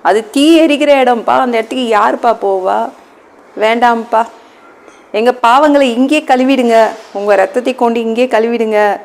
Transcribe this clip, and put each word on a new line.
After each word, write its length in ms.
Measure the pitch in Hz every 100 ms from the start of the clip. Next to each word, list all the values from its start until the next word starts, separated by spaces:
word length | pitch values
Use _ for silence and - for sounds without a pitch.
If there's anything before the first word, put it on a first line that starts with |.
அது 280 | 175 208 220
தீ 300 | 277 294 330
எரிக்கிற 300 | 320 285 294
இடம்ப்பா, 500 | 277 254 240 247 254
அந்த 180 | 254 233
இடத்துக்கு 400 | 226 262 240 208
யாருப்பா 380 | 226 254 - -
போவா? 480 | 196 190 190 208 233 - - _ _ - - -
வேண்டாம்ப்பா. 680 | 214 233 240 233 214 220 226 - - - - - - - _
எங்க 220 | 208 240 247
பாவங்களை 360 | 233 254 302 285
இங்கே 400 | 269 233 269 302
கழுவிடுங்க, 680 | 302 254 262 269 240 226 220 - -
உங்க 220 | 202 202 196
ரத்தத்தை 400 | 190 240 247 262
கொண்டு 240 | 233 233
இங்கே 260 | 226 226 254
கழுவிடுங்க. 760 | 226 226 233 220 214 208 196